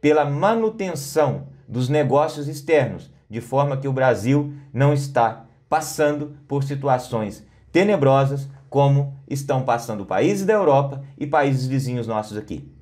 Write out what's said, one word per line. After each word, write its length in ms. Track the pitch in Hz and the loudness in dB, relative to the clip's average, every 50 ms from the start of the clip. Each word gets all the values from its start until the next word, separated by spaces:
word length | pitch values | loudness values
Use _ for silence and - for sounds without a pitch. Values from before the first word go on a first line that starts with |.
pela 240 | - 147 151 151 147 | 4 4 4 4 2
manutenção 1200 | 143 143 143 175 202 226 233 226 220 220 - 196 185 170 143 - - - 156 151 139 107 - - - - - _ - | 0 0 0 2 2 2 2 0 -2 -2 -4 -6 -6 -6 -8 -10 -4 0 0 0 0 0 -6 -8 -14 -20 -20 _ -8
dos 220 | - 120 127 123 | -4 -4 -2 0
negócios 580 | 147 151 147 127 127 143 151 160 - 147 147 143 | 2 2 2 4 4 2 2 2 -2 -8 -8 -8
externos, 640 | 139 139 - - 165 151 127 113 95 87 - - - _ _ _ | -10 -10 -2 2 2 4 4 2 -4 -10 -14 -18 -20 _ _ _
de 120 | 101 113 | -10 -10
forma 360 | 113 - - 135 143 143 139 135 | -8 -2 0 0 0 0 -2 -4
que 100 | 139 139 | -4 -4
o 60 | 135 | -2
Brasil 600 | 131 131 131 120 104 101 123 135 147 147 143 - - - - | 2 2 2 2 2 2 2 2 2 2 -2 -8 -14 -18 -10
não 220 | - 117 135 143 147 | -2 2 2 4 2
está 520 | 139 - - - 127 120 110 - - - - _ _ _ _ | 2 -2 -2 0 2 2 2 0 -6 -16 -20 _ _ _ _
passando 680 | 147 156 160 - - - 156 147 147 147 147 147 - - - _ | -2 -2 -2 -4 -2 0 0 0 2 0 -6 -8 -10 -18 -12 _
por 160 | 139 143 135 | -4 -4 -4
situações 840 | 139 143 135 135 139 131 123 - - - 113 107 101 95 - - _ _ _ _ - | -4 -6 -4 0 0 0 0 0 -4 -4 -4 -4 -4 -8 -14 -18 _ _ _ _ -2
tenebrosas 760 | - 170 196 202 208 180 139 135 135 135 139 135 143 - - - - - - - | 2 2 4 4 2 4 4 4 4 4 4 2 0 -4 -8 -10 -14 -20 -20 -4
como 480 | - 139 143 139 139 139 143 - - - - - | 0 2 4 4 4 2 2 -2 -6 -14 -10 -8
estão 360 | 143 139 - - 139 131 127 | -8 -8 -4 -2 -2 -2 0
passando 420 | - 117 120 - - 110 104 98 | 0 -2 -2 -2 -6 -8 -8 -6
países 400 | 95 - - 123 165 208 196 190 | -4 0 2 2 2 2 0 0
da 80 | 185 214 | 2 2
Europa 500 | 208 196 156 139 135 143 139 139 - - - - - | 4 4 4 4 4 2 0 -4 -10 -12 -14 -12 -10
e 80 | 151 | -8
países 400 | 147 143 156 143 143 135 131 127 | 0 0 2 2 2 0 0 -2
vizinhos 420 | 131 131 135 135 127 123 123 117 107 | -2 -2 -2 -2 -2 -4 -4 -4 -4
nossos 300 | 113 107 107 - 104 104 | -4 -4 -6 -6 -10 -10
aqui. 340 | 104 - 87 73 69 - - - | -10 -8 -12 -12 -12 -16 -20 -20